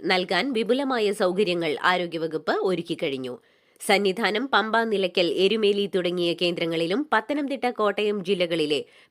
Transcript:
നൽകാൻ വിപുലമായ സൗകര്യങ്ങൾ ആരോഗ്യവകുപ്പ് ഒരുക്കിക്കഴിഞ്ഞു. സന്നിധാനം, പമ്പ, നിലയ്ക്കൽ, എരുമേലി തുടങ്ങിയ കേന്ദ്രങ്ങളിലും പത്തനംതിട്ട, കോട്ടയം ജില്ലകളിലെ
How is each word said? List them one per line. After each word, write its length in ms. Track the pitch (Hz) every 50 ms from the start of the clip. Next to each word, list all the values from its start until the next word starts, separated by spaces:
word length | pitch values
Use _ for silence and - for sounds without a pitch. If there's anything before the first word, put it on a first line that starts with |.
| -
നൽകാൻ 480 | 175 190 185 180 180 190 175 214 277 262
വിപുലമായ 600 | 220 226 190 247 262 285 262 262 233 214 196 202
സൗകര്യങ്ങൾ 640 | - 202 180 180 190 214 180 175 175 165 160 139 - -
ആരോഗ്യവകുപ്പ് 720 | - 180 180 180 170 165 165 160 160 160 151 156 214 320
ഒരുക്കിക്കഴിഞ്ഞു. 880 | 427 214 196 185 170 170 - 165 - 175 156 135 131 131 123 123 - _ _ _ _ _ _ _ _
സന്നിധാനം, 680 | - - 202 190 202 196 185 180 233 185 202 214 262 269 -
പമ്പ, 300 | 208 208 220 214 226 226
നിലയ്ക്കൽ, 500 | 226 208 196 190 180 - 202 175 170 -
എരുമേലി 580 | 156 185 190 220 226 214 202 202 202 202 185 -
തുടങ്ങിയ 380 | 185 175 180 175 180 175 170 165
കേന്ദ്രങ്ങളിലും 760 | 170 185 175 175 - 180 165 165 165 170 165 185 247 294 - -
പത്തനംതിട്ട, 580 | 220 214 - 294 294 294 262 277 247 - 247
കോട്ടയം 540 | 240 - 214 208 202 208 208 208 208 208 175
ജില്ലകളിലെ 600 | 175 202 175 180 165 175 165 151 147 151 139 117 - _ - - _